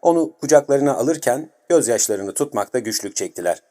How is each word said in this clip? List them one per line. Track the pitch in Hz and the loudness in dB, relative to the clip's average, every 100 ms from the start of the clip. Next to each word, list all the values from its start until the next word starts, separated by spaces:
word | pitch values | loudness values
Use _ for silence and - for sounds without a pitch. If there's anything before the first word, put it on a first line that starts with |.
onu | 175 170 160 - | 2 2 0 -6
kucaklarına | 147 151 139 139 143 | 4 4 4 2 2
alırken | 135 127 156 139 123 156 _ _ | 0 0 0 0 -2 -6 _ _
gözyaşlarını | 170 117 113 - 104 98 | 2 2 0 0 -2 -4
tutmakta | - 143 107 101 123 | -4 -4 -4 -4 -4
güçlük | 113 107 101 - | -4 -6 -6 -8
çektiler. | 92 - 87 82 _ | -8 -6 -4 -4 _